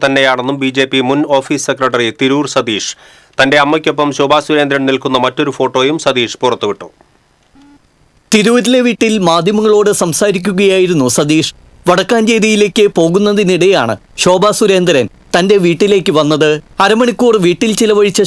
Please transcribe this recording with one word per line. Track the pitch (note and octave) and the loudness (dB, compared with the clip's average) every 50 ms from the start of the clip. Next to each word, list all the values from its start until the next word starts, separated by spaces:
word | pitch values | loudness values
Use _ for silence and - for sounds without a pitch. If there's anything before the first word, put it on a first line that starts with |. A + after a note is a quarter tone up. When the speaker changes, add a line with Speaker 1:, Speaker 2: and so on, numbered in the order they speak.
| D3 | -2
Speaker 1:
തന്നെയാണെന്നും | C3+ C3+ C#3 C3+ C3 B2+ B2+ B2 C3+ C#3 C#3 | 0 0 2 2 0 0 -2 -4 -6 -6 -4
ബി | C3+ C3 B2+ | -4 -4 -2
ജെ | C#3 C3+ C3 | -2 -2 0
പി | C3+ C3+ B2+ B2+ | 0 -2 0 0
മുൻ | C#3 D3 D#3 D3 C#3 C3+ | -2 -2 0 0 -2 -2
ഓഫീസ് | C3 - D3 C#3+ - - | -2 -2 -6 -6 -4 -6
സെക്രട്ടറി | C#3 C#3 C3 - B2 B2 A#2+ A2 G#2+ - | -4 -2 -2 -2 -2 -2 -4 -4 -4 -2
തിരൂർ | C3+ C3 C#3 D3 C#3+ B2+ - | -2 -2 0 -2 -4 -2 -4
സതീഷ്. | C3 A#2 A#2 G#2+ F#2+ - - - _ - - - - _ _ - - | -4 -4 -2 -6 -6 -6 -10 -12 _ -20 -20 -20 -20 _ _ -2 -2
തന്റെ | C3 C#3 D3 D3 C#3+ | 0 2 2 2 2
അമ്മയ്ക്കൊപ്പം | D3 D#3 D#3+ D#3 D#3 C#3 D3+ D3 D3 C3+ - | 2 0 -2 -2 -2 -2 -2 -2 -2 -2 -2
ശോഭാ | C#3+ C#3 D3 D3+ D3 | 0 0 0 0 0
സുരേന്ദ്രൻ | - D3+ D3 D3 C#3 C#3 C3+ C3+ C3+ | 0 0 0 0 0 -2 -2 -2 -2
നിൽക്കുന്ന | C3+ B2+ - C3+ C3 B2+ B2+ | -2 -2 -4 -2 -2 0 -2
മറ്റൊരു | B2+ B2+ - D3 C#3+ C3 - | -2 -2 -2 -4 -4 -2 -2
ഫോട്ടോയും | C3 A#2+ B2 C3 C3 C#3 D#3+ D#3+ - | -4 -2 0 0 0 0 -2 -2 -2
സതീഷ് | C#3 B2+ B2 A#2 G#2 - - | -2 -2 -2 -4 -4 -6 -4
പുറത്തുവിട്ടു. | B2+ B2 A2+ - - G#2 F#2+ - F2+ E2 _ _ _ _ _ _ _ _ _ _ _ _ _ C#4 - - - _ _ _ _ _ _ _ _ _ _ - A3 | -2 -2 -2 -2 -4 -6 -6 -8 -12 -20 _ _ _ _ _ _ _ _ _ _ _ _ _ -20 -20 -20 -20 _ _ _ _ _ _ _ _ _ _ -2 0
Speaker 2:
തിരൂരിലെ | G#3+ F#3+ A#3 A#3+ B3 F#3+ A#3+ C4 B3+ A#3+ | 2 2 2 2 2 2 2 0 2 2
വീട്ടിൽ | B3 G#3 - A3 A3 A3 G#3 F3+ E3 | 0 0 0 -2 -2 0 0 0 0
മാധ്യമങ്ങളോട് | E3 E3+ E3 G3+ G#3 G#3+ G#3+ G#3+ G#3+ G#3 G3+ G#3 G3+ - | 0 0 0 0 0 0 2 2 2 2 2 0 0 0
സംസാരിക്കുകയായിരുന്നു | G3 E3+ D3+ - G#3+ G#3 F3+ F#3 F#3 G#3 F#3 F#3+ G3+ G3 F#3+ F#3+ F#3 F3+ F3+ D3 B2+ B2 - F3+ | -2 -2 -2 -2 -2 0 -2 -2 -4 -4 -2 0 2 2 2 2 0 0 0 0 0 0 0 0
സതീഷ്. | D3+ D3 D#3 D#3 - - - _ - - _ _ - E3+ | 0 0 0 0 -2 -4 -8 _ -20 -20 _ _ 0 0
വടക്കാഞ്ചേരിയിലേക്ക് | F3+ F#3 F#3 F#3 A#3+ A3+ A3 A3 A#3 A3 G3+ A3 G#3+ G#3 G#3 G3 - A3 G3+ G3+ - | 0 0 0 0 0 0 0 0 0 0 2 0 2 2 0 0 2 0 0 2 2
പോകുന്നതിനിടെയാണ് | F3+ E3 E3 F3 G3+ G#3 G#3 G#3 G#3 G3+ F3 F#3 D#3+ F3 G3 F#3+ D3+ A#2+ A#2 G#2 - _ _ - - - | 0 0 2 2 0 0 0 0 0 0 0 0 2 2 2 2 2 0 -2 -4 -6 _ _ -8 -2 0
ശോഭാ | F3+ F3+ F#3 G3+ G#3 G3 - | 0 2 2 2 0 0 0
സുരേന്ദ്രൻ | A3+ G3 F#3+ F#3 F3+ F3 D#3+ C3 A2+ - - - _ - - | 0 2 2 2 2 2 2 0 0 -2 -6 -18 _ -2 -2
തന്റെ | F3 F3+ F#3+ G#3 G3 F3 | 0 2 2 2 2 2
വീട്ടിലേക്ക് | E3+ E3 D3+ G#3 G3 G3+ F#3+ D3 F#3+ D3 D#3 | 0 0 0 0 2 2 0 0 0 0 0
വന്നത്. | D3 D3+ D#3 C#3+ D#3 D3+ D3+ D3+ - _ - - F#3+ | 0 0 0 2 2 0 0 -2 -6 _ -2 0 0
അരമണിക്കൂർ | G3+ A3 A3+ B3+ A#3+ G3 - B3 A#3+ A3 G#3+ E3+ | 2 2 2 0 0 0 0 2 2 2 2 2
വീട്ടിൽ | F3 F3 - A#3+ A3 G3+ - | 0 0 0 -2 -2 0 0
ചിലവഴിച്ച | A3+ G#3+ G#3 G#3 G3+ G3+ - - G3 | 0 2 2 2 2 0 2 0 0